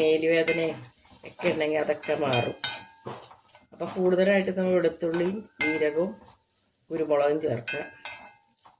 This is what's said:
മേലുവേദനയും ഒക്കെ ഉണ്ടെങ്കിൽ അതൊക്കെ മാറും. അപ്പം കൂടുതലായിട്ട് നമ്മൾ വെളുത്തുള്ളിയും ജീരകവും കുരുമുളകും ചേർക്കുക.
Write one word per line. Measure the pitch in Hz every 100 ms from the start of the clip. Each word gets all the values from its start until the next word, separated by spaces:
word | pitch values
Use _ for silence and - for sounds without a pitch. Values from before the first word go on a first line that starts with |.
മേലുവേദനയും | 156 160 160 165 165 165 160 - - - - - -
ഒക്കെ | - 175
ഉണ്ടെങ്കിൽ | 160 151 151
അതൊക്കെ | 147 147 - 151
മാറും. | 139 120 101 - - - - - - - - - - - _
അപ്പം | - 202 196
കൂടുതലായിട്ട് | 180 180 190 196 190 185
നമ്മൾ | 185 180
വെളുത്തുള്ളിയും | 165 160 170 170 175 214 - -
ജീരകവും | 151 156 151 151 196 220 - - _ _ _ _ -
കുരുമുളകും | 160 151 143 143 156
ചേർക്കുക. | 156 117 - 143 - - - - - - _ _ - _